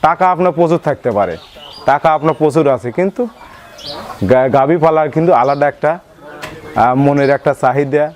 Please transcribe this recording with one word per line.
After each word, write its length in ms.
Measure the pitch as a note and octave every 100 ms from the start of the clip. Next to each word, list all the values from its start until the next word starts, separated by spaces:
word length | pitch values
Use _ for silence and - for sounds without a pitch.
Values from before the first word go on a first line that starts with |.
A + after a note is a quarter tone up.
টাকা 300 | D#3 E3+ F#3
আপনার 200 | F3+ F3+
প্রচুর 280 | D#3+ E3+ E3
থাকতে 280 | - C#3 B2+
পারে, 260 | G#2 F#2+ E2 - - - - -
টাকা 280 | C#3 E3
আপনার 220 | D#3 D3+ D3
প্রচুর 300 | D#3 C#3 C#3+
আছে, 240 | B2+ B2
কিন্তু 360 | A2+ F#3+ F#3+ A#3+ - - - - - - - - - F#2+
গা-, 200 | B2+ C3
গাভী 280 | C3+ C3+ E3+
পালার 320 | D#3+ D#3 D#3
কিন্তু 240 | D#3 E3+
আলাদা 340 | C#3+ B2+ C#3+ C#3+
একটা, 320 | C#3 D3+ E3+ - - - - - - - -
আহ, 200 | A#2 B2+
মনের 340 | C#3+ C#3+ C#3
একটা 240 | C#3 -
চাহিদা 580 | C3+ C3 C3 C#3 D3 D3+